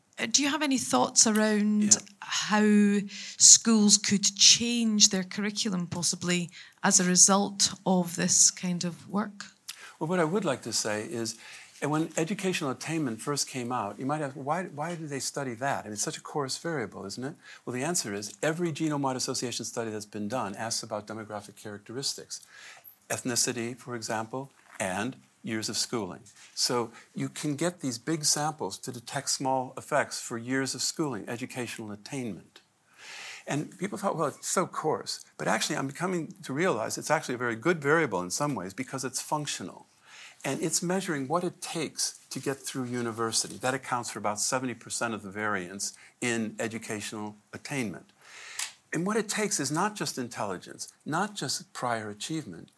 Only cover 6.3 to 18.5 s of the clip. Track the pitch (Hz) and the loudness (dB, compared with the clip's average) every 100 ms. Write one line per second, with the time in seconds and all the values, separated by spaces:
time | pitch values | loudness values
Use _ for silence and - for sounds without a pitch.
6.3 | 175 170 - - - 185 196 180 180 - | 0 0 -8 -20 0 4 6 6 8 8
7.3 | 196 202 - - - - 185 170 175 180 | 8 4 0 0 2 4 4 4 0 2
8.3 | - - - 180 175 175 165 - 202 214 | 6 6 4 -2 -2 -4 -6 -4 -4 -4
9.3 | - - _ - - - - 156 185 156 | -8 -18 _ -14 -14 -18 -6 0 2 4
10.3 | 208 185 123 117 107 110 107 113 117 113 | 2 0 -2 -2 -2 0 0 -2 -2 -4
11.3 | - - - - - 143 156 165 165 160 | -6 -14 -18 -18 -4 0 2 0 0 0
12.3 | 202 190 180 143 120 - 160 139 110 147 | 0 0 0 -2 -4 -4 -2 -2 -2 -2
13.3 | 139 - 131 120 123 101 104 135 156 143 | -2 -2 -4 -2 -2 -2 -4 -4 -2 -4
14.3 | 139 135 170 190 147 165 170 156 139 - | -6 -4 -2 -4 -6 -6 -6 -6 -6 -4
15.3 | - 135 113 139 107 104 104 - - - | -4 -6 -4 -2 -2 -4 -4 -4 -6 -6
16.3 | 151 131 - 170 156 101 101 101 120 135 | -4 -4 -4 -4 -4 -4 -6 -10 -6 -8
17.3 | 175 - - - 123 147 175 113 101 107 | -8 -18 -14 -6 -4 0 0 -2 -4 -6
18.3 | - 147 | -2 0